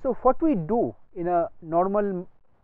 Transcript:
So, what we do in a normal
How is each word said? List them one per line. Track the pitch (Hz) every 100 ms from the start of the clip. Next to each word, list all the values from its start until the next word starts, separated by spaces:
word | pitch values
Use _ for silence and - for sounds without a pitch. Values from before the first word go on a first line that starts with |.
So, | 269 214
what | 247 247
we | 320
do | 220 156 233 143 - - -
in | 170
a | 175 165 -
normal | 160 165 190 208 202 180 185 - - _